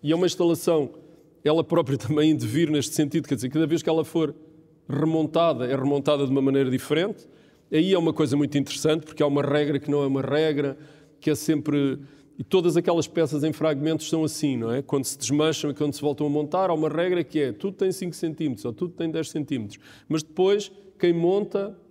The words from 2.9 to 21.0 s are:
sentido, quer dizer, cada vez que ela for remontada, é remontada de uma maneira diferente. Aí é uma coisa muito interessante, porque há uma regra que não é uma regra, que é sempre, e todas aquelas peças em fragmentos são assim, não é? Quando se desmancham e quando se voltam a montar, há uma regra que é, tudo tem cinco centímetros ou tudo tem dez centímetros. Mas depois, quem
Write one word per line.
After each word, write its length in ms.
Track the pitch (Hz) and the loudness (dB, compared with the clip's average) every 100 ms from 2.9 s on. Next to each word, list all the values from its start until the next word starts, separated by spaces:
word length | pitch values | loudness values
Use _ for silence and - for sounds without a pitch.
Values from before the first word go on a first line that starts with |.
sentido, 340 | - 147 160 135 | 0 0 0 -2
quer 80 | 127 | -4
dizer, 120 | 127 | -2
cada 180 | 151 160 | -2 0
vez 160 | 165 | 0
que 60 | 156 | 0
ela 160 | 160 | 0
for 300 | 156 170 156 151 - - _ _ _ | 0 0 -2 -4 -20 -20 _ _ _
remontada, 760 | 135 156 160 156 160 170 135 123 | -2 0 2 0 2 2 2 -2
é 80 | |
remontada 500 | 135 131 143 139 147 | -2 0 0 2 2
de 60 | 139 | 2
uma 120 | 135 | 2
maneira 280 | 135 135 131 | 2 2 2
diferente. 560 | 127 - 151 190 214 - - - _ _ | 0 0 0 0 -4 -14 -20 -20 _ _
Aí 220 | 156 180 | 0 2
é 60 | 190 | 2
uma 140 | 165 | 2
coisa 240 | 156 151 143 | 0 0 2
muito 200 | 143 143 | 0 0
interessante, 480 | 139 - 156 160 | -2 -2 0 0
porque 180 | 151 - | -2 -2
há 40 | 147 | 2
uma 160 | 143 | 2
regra 360 | 139 147 147 143 | 2 0 0 -2
que 120 | 143 | 0
não 120 | 143 | 0
é 40 | 139 | 0
uma 160 | 135 | 0
regra, 540 | 123 143 156 143 139 135 - - - _ | 0 0 0 0 -2 -6 -16 -20 -20 _
que 100 | - | -2
é 40 | |
sempre, 640 | 147 - 156 - 143 139 139 - - - - | -2 0 0 2 0 0 -2 -10 -20 -20 -14
e 60 | |
todas 320 | - 190 175 175 | 0 2 4 2
aquelas 320 | 175 170 151 | 2 0 0
peças 340 | - 156 147 | 0 0 0
em 100 | 151 | -2
fragmentos 560 | 151 156 143 151 156 156 | 0 -2 0 0 -2 -2
são 140 | 165 | -2
assim, 340 | 156 156 151 127 | -2 -2 -2 -2
não 140 | 113 | -2
é? 120 | 123 | -4
Quando 220 | 139 143 | -2 -4
se 140 | 135 - | -4 -6
desmancham 520 | 110 147 156 151 151 | -2 2 2 0 -4
e 40 | |
quando 200 | 139 147 | -2 -4
se 60 | 139 | -2
voltam 260 | 147 139 151 | -4 -2 -2
a 40 | |
montar, 400 | 147 147 180 190 | 0 -2 0 0
há 40 | |
uma 140 | 160 156 | 0 0
regra 360 | 151 180 180 | 0 0 0
que 160 | 165 156 | -2 -2
é, 120 | 135 | -2
tudo 240 | 110 196 196 | -2 -8 -2
tem 140 | 190 | -2
cinco 240 | 185 180 | -2 -6
centímetros 500 | 160 165 160 156 120 | -6 -6 -4 -4 -4
ou 80 | 123 | -8
tudo 200 | 110 180 | -6 -8
tem 180 | 170 165 | -4 -4
dez 200 | 160 156 | -4 -6
centímetros. 500 | 160 143 135 104 - - - _ | -6 -4 -6 -6 -14 -20 -20 _
Mas 140 | 156 | -4
depois, 480 | 160 - 185 208 202 - - | -4 0 2 2 -2 -14 -20
quem 140 | _ | _